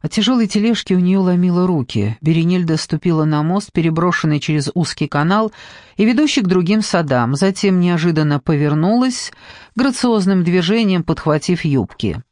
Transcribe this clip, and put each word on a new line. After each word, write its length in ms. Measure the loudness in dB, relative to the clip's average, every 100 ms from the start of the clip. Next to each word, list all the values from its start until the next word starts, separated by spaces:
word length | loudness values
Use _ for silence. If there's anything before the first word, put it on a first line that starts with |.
От 80 | -4
тяжёлой 380 | -2 0 0 0
тележки 460 | 0 0 -2 0
у 40 | 0
неё 240 | 2 2
ломило 420 | 2 2 2 2
руки. 540 | 0 0 -2 -2 -2 -2
Беренильда 560 | 0 0 2 0 0 -2
ступила 480 | -2 -4 0 0
на 200 | 0 0
мост, 260 | 0 -2 -2
переброшенный 680 | -2 0 0 -2 0 0 -2
через 280 | -2 -2 -2
узкий 320 | -2 -4 -4 -4
канал 460 | -2 0 0 -2 -6 -20 -20 -20 0
и 80 |
ведущий 360 | 0 2 2 0
к 80 | 2
другим 340 | 2 2 0
садам, 540 | 0 -2 0 0 0 0
затем 420 | 0 0 0 2
неожиданно 600 | 2 0 0 0 0 0
повернулась, 920 | 0 0 2 2 2 2 0 -4 -10 -16 -20 -20 -14 -2
грациозным 680 | -2 0 0 2 2 0
движением 600 | 2 0 2 0 2 0
подхватив 600 | -2 -2 0 -2 0 -2
юбки. 560 | 0 0 -2 -4 -6 -6 -10